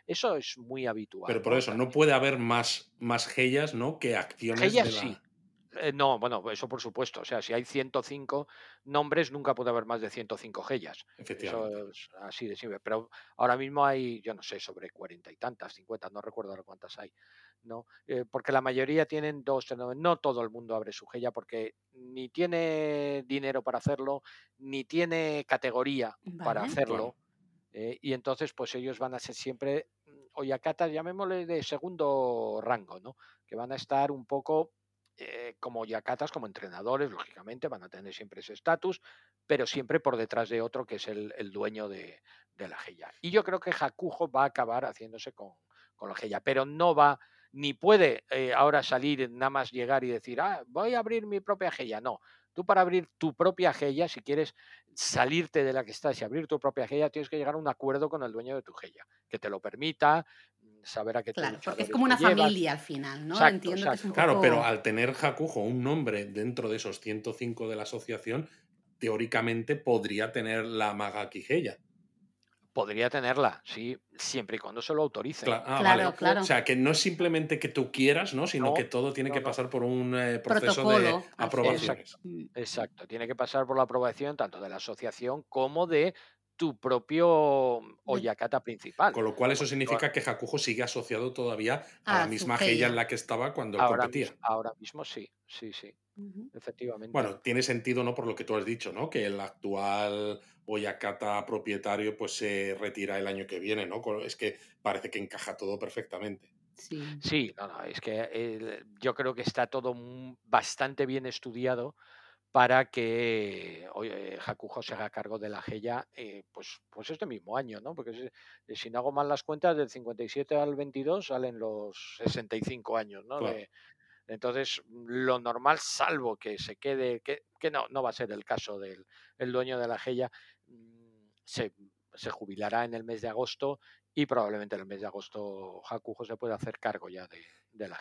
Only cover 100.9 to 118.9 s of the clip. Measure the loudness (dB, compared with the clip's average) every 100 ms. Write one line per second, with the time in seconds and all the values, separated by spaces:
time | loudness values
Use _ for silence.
100.9 | -2 -4 -2 0 0 0 -2 -2 -2 0
101.9 | 0 0 -2 -4 -2 -2 0 -2 -2 -4
102.9 | -4 -2 -2 -2 -4 -6 -6 -2 -2 -2
103.9 | -4 -4 -4 -6 -4 -4 -4 -10 _ -2
104.9 | -2 -4 -6 -8 -8 -8 -6 -4 -4 -6
105.9 | -8 -8 -6 -6 -8 _ _ _ -20 -12
106.9 | -10 -8 -8 -2 -2 -2 -6 -12 -10 -12
107.9 | -10 -6 -4 -4 -4 -6 -6 -8 -12 -16
108.9 | -4 -2 0 -2 -2 -2 0 0 0 -2
109.9 | -4 -8 -12 -14 -16 _ 2 2 -2 -2
110.9 | 0 0 -2 -4 -8 -8 -4 0 0 -2
111.9 | -10 -20 -20 -20 _ _ 6 8 8 6
112.9 | 2 0 2 2 2 0 -4 -10 -12 -12
113.9 | -8 -6 -6 -8 -8 -8 -8 -8 -10 -8
114.9 | -6 -6 -8 -8 -8 -8 -10 -10 -8 -6
115.9 | -6 -8 -14 -14 -14 -18 -18 -16 -18 _
116.9 | -14 -12 -10 -8 -10 -6 -6 -6 -8 -12
117.9 | -12 -10 -10 -12 -16 -20 -20 -14 -12 -6